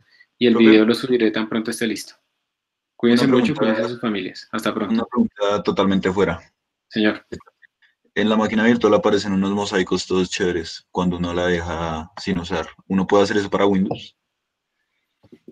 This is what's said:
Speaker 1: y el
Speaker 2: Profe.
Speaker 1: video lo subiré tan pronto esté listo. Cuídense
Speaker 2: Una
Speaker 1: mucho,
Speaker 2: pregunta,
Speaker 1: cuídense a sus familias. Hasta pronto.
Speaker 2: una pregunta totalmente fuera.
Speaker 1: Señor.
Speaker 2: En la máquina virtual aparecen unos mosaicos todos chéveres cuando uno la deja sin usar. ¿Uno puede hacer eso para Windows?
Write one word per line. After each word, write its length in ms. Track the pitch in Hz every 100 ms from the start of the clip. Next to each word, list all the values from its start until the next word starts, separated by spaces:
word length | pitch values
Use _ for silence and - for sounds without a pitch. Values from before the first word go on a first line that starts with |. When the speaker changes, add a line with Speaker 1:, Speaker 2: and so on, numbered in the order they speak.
| _ _ _ _
Speaker 1:
y 80 | 120
el 60 |
Speaker 2:
Profe. 140 | 113 110
Speaker 1:
video 180 | 107 110
lo 100 | 117
subiré 340 | 131 123 110
tan 180 | 107 110
pronto 220 | 117 110
esté 160 | 113 113
listo. 300 | 98 - - _ _ _ _ _ _ _ -
Cuídense 300 | 117 120 135
Speaker 2:
Una 120 | 123
Speaker 1:
mucho, 160 | 120
Speaker 2:
pregunta, 220 | - 110 110
Speaker 1:
cuídense 100 | 123
a 40 |
sus 120 | 120
familias. 460 | 120 101 92 - -
Hasta 220 | 107 107
pronto. 180 | 107 101
Speaker 2:
una 140 | 113 -
pregunta 560 | 120 110 - 101 101
totalmente 500 | 98 98 98 95 95
fuera. 300 | 95 87 87 - _ _ _ _
Speaker 1:
Señor. 360 | 113 107 104 - - - _ _ _ _ _ _ -
Speaker 2:
En 120 | 110
la 80 | 110
máquina 280 | 107 110
virtual 320 | 113 120 104 101
aparecen 380 | 107 101 104
unos 180 | 95 98
mosaicos 560 | 101 101 101 90 92 -
todos 240 | 92 90
chéveres 560 | - 92 87 80 - -
cuando 280 | - 90 87
uno 140 | 87
la 140 | 87 90
deja 640 | 87 85 80 82 80 82 -
sin 220 | - 92
usar. 280 | 87 90 - - -
¿Uno 180 | 95 92
puede 180 | 101
hacer 140 | 101 107
eso 140 | 101
para 160 | 98 101
Windows? 500 | 98 104 - - _ _ _ _ _ _ _ _ _ _ _ _ - -